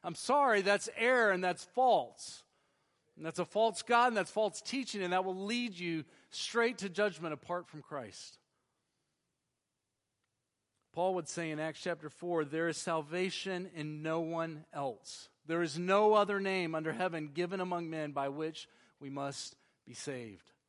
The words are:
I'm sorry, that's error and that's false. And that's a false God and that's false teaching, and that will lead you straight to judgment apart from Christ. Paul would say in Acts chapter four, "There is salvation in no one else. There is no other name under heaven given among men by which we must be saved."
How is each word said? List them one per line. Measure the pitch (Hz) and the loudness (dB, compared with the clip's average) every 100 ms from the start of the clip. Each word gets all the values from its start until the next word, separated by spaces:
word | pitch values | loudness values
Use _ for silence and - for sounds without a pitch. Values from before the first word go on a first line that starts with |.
I'm | 175 165 | -8 -6
sorry, | - 285 277 208 | 2 4 6 4
that's | 190 202 - - | 4 2 0 0
error | 233 254 220 | 4 6 6
and | 185 | 4
that's | 185 180 - | 2 -2 -4
false. | - 254 190 117 - - - _ _ _ _ _ _ _ - | 2 6 4 2 -10 -16 -16 _ _ _ _ _ _ _ -10
And | 160 | -8
that's | 165 | -4
a | 170 | -2
false | 202 226 202 | 2 2 2
God | - 240 247 | 2 6 6
and | 220 | 4
that's | 180 | 0
false | 208 214 - | 0 0 -2
teaching, | - 262 240 208 | -6 -6 -4 -4
and | 180 | 0
that | 185 190 | 2 0
will | 185 202 | -4 -2
lead | 240 240 | -2 -2
you | 175 175 165 147 - _ | -4 -4 -4 -6 -18 _
straight | - - 233 233 214 | -10 -2 2 2 0
to | 190 | -6
judgment | 170 208 156 165 | 0 0 0 -6
apart | 147 - 175 170 | -6 -6 -8 -6
from | 151 | -16
Christ. | - 147 110 - - - _ _ _ _ _ _ _ _ _ _ _ _ _ _ _ _ _ _ _ _ _ _ _ _ _ | -10 -8 -8 -14 -18 -20 _ _ _ _ _ _ _ _ _ _ _ _ _ _ _ _ _ _ _ _ _ _ _ _ _
Paul | 160 185 185 | 0 0 0
would | 156 | -4
say | - 165 | -6 -4
in | 151 | -2
Acts | 160 151 | -4 -4
chapter | 180 165 156 | -6 -6 -8
four, | - 175 170 147 | -10 -2 0 0
"There | 156 165 | 0 0
is | 156 | 0
salvation | - 165 147 175 185 - 196 180 185 165 | -2 -2 -2 -2 -2 -2 -4 -4 -6 -8
in | 151 151 | -8 -6
no | 156 165 | -2 0
one | 165 165 165 156 160 | 0 -2 -4 -6 -10
else. | 151 139 113 - - - _ 147 | -6 -6 -6 -14 -18 -18 _ -2
There | 170 | 0
is | 165 147 | 0 0
no | 180 196 214 | 4 6 8
other | 214 202 202 | 6 4 2
name | 196 190 165 160 | 0 0 0 -2
under | 156 | -2
heaven | - 180 165 151 | 0 -2 -2 -6
given | 143 175 190 | -4 -2 -2
among | 185 175 165 | -2 -2 -4
men | 160 151 | -4 -4
by | 143 139 | -2 -2
which | 143 160 156 - _ _ _ | -2 -6 -6 -16 _ _ _
we | 139 | -10
must | 135 139 139 - - _ _ - | -6 -6 -6 -12 -16 _ _ -20
be | |
saved." | 120 - 127 113 95 _ _ | -10 -8 -8 -8 -14 _ _